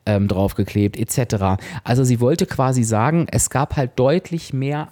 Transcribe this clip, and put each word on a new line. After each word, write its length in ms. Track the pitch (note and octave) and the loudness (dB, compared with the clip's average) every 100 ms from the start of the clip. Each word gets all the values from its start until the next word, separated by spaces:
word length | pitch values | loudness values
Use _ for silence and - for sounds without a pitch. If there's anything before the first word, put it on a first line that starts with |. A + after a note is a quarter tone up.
ähm, 220 | - G2+ G2+ | -2 0 2
draufgeklebt, 720 | F#2 G2 - G2 G#2 G2+ - | 2 0 0 -2 2 0 0
et 140 | A2+ | -4
cetera. 460 | - A#2+ G#2+ F#2+ F#2+ - A#2+ | -2 0 0 0 0 -4 -10
Also 180 | - B2 | 0 2
sie 160 | B2+ A#2+ | 2 2
wollte 280 | A#2+ - - | 2 2 0
quasi 360 | - C3 B2+ | 0 0 2
sagen, 440 | A2 G#2+ B2 E3+ D#3+ | 2 2 2 0 0
es 200 | B2+ - | -2 0
gab 260 | C3 A#2+ - | -2 -2 -2
halt 160 | B2 | -2
deutlich 580 | - B2+ F3 - E3 - | 0 2 2 -2 -8 -6
mehr 360 | C3+ C3+ D3 D#3 | -4 -4 -4 -6